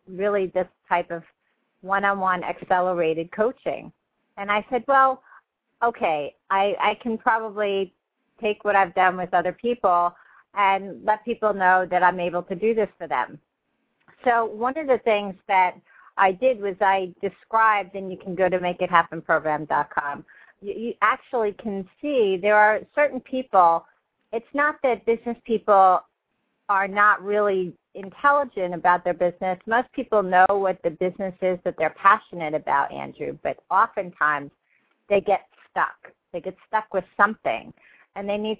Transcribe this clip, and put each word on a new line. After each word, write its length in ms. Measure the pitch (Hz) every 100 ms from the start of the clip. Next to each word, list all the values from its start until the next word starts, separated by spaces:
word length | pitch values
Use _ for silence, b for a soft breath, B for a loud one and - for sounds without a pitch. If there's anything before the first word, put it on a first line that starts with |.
| -
really 400 | 185 202 202 185
this 200 | 185 180 _ -
type 220 | 175 175
of 140 | 170 - _ _ _ _ _
one-on-one 640 | 185 196 202 196 185 180
accelerated 880 | - 175 - 185 180 175 160 160 165
coaching?" 580 | - 220 - 165 123 160 - _ _ _ -
And 160 | 202
I 120 | 208 -
said, 140 | 247 233
"Well, 360 | 269 269 262 b b _ _ _ _
okay, 540 | 240 233 196 151 139 - -
I, 260 | 196 202 -
I 160 | 202 214
can 160 | 240 220
probably 760 | 240 226 220 202 202 196 185 _ _ _ _ _
take 240 | 214 208
what 120 | 208 202
I've 180 | 180
done 220 | 185 185 185
with 180 | 180
other 180 | 180 180
people 640 | - 240 240 196 175 175 b b b _
and 480 | 196 196 196 196 135
let 200 | 208 214
people 280 | 240 226 214
know 340 | 196 185 185 185
that 180 | 180
I'm 160 | 185 185
able 240 | 170 175
to 100 | 175
do 180 | 175 220
this 180 | 220 196 -
for 100 | 160
them." 320 | 131 104 151 _ _ _ _ _ _ _ _
So 220 | 254 233
one 340 | 220 214 247 302
of 80 | 277
the 120 | 240
things 360 | 233 208 202 185 -
that 260 | 190 180 - b b b -
I 120 | 196
did 300 | 180 262 220
was 160 | 202 185
I 320 | 196 196 185 -
described, 720 | 196 - _ 226 220 208 185
and 180 | 196 190
you 60 | 180
can 160 | 190
go 160 | 175 180
to 100 | 180
make 220 | 180 180
it 80 | 180
happen 320 | 170 165 160
program 420 | - 160 156 151
dot 240 | 151 147 147
com, 380 | - 147 143 b b b _
you, 140 | 196
you 200 | 202 233 -
actually 520 | 214 262 _ 247 208
can 340 | 185 220 196 185 _
see 340 | 294 262 202 185
there 180 | 208
are 260 | 214 214 214 -
certain 240 | 294 285 254
people. 680 | - 262 254 196 170 165 b b _ _ _
It's 140 | 226 -
not 240 | 285 294 294
that 240 | 262 220 -
business 320 | 233 233 233
people 600 | - 214 - 196 190 180 - _ _ _ _ _ -
are 180 | 196 196
not 380 | 202 208 196
really 480 | 190 208 208 190 180 - _
intelligent 800 | 208 196 - 285 285 262 202 180
about 300 | 170 180 180
their 100 | 180
business. 440 | 165 175 170 185 185 -
Most 240 | 226 247
people 300 | - 233 214
know 220 | 185 185 185
what 320 | 202 190 185
the 80 | 170
business 440 | 156 185 180 190 180
is 180 | 185 180
that 120 | 180 -
they're 180 | 156 -
passionate 560 | 196 202 - 175 151
about, 400 | 151 - 139 135
Andrew, 460 | 135 139 143 143 143
but 180 | 143 - -
oftentimes 800 | 190 226 214 180 - 151 143 139 - _ _ _ _ -
they 140 | 196
get 260 | 196 185 - _ _
stuck. 420 | 185 147 - - _ _
They 80 | 175
get 140 | 175 - _
stuck 240 | 214 -
with 120 | 190 - -
something, 560 | 208 220 139 113 - b b b b 196
and 120 | 202
they 80 | 208
need 220 | 214 214